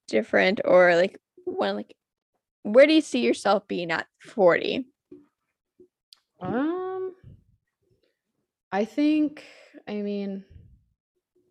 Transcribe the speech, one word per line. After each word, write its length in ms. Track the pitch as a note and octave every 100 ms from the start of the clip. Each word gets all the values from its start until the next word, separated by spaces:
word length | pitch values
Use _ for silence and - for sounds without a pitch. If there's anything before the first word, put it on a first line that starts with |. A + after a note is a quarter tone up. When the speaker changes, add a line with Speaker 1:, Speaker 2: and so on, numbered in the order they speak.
| -
Speaker 1:
different 540 | A3 A3+ G#3 F#3 G#3 -
or, 300 | F3+ F3+ E3+
like, 240 | G3 - _ _ F4+
when, 300 | F#4 G3 G#3
like, 200 | - - _ _ _ _ _ _
where 240 | G#3 A3+ D4
do 60 |
you 80 | D#4
see 180 | - B3
yourself 460 | A#3 C#4 G#3 G3+ -
being 240 | F#3+ E3+
at 160 | E3 - _
forty? 680 | - - F3+ D#3+ - C4 B3+ _ _ - _ _ _ _ _ _ - _ _ - _ _
Speaker 2:
Um, 720 | F#3 A3+ D4+ F4+ F#4 F#4 F#4 F#4 - - _ _ _ _ _ _ _ _ _ _ _ _ -
I 140 | F#3+ A3
think, 600 | - D4 D#4 D4 D4+ - - - D4 -
I 140 | G#3
mean, 420 | G3+ G3+ G3 G3 - - - _ _ _ _ _ _ _ _